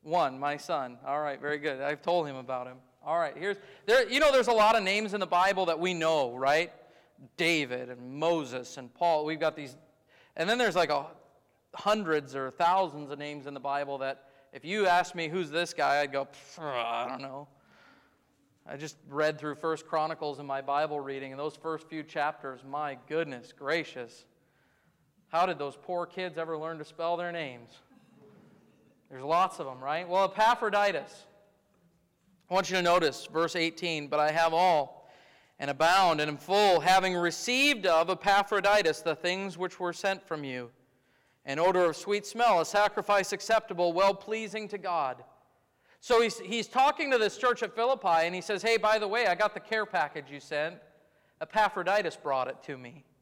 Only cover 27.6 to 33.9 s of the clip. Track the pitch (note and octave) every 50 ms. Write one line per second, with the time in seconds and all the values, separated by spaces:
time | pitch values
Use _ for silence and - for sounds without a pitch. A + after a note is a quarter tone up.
27.6 | A#2 A#2 - - _ _ _ _ _ _ _ _ - - - - - - - _
28.6 | _ _ _ _ _ _ _ _ _ _ C3+ B2+ C3 C#3+ D#3+ E3+ F#3+ F3+ F3+ -
29.6 | D#3+ C3+ C3 B2+ C3 C3+ D3+ E3 F3+ F3 F3 F#3+ G3 F#3+ F#3+ G3 A3 A3+ A#3+ A#3
30.6 | A#3 G#3+ G3+ G#3 G#3 G3+ F3+ D3 - - - - - - _ _ _ _ _ _
31.6 | _ _ _ _ _ _ _ _ _ _ _ _ _ _ _ _ _ _ F3 F#3+
32.6 | F#3+ - F3+ F#3 F3 F3 E3+ F3+ E3 D3 C3 - - - - D#3+ E3+ D#3+ - F3+
33.6 | E3 E3 D#3+ - F3+ F3